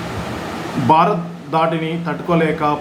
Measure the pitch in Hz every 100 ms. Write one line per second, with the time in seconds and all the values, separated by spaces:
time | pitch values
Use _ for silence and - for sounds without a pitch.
0 | - - - - - - - - 123 156
1 | 190 208 - - - 160 165 165 160 170
2 | 165 143 - 165 156 151 151 147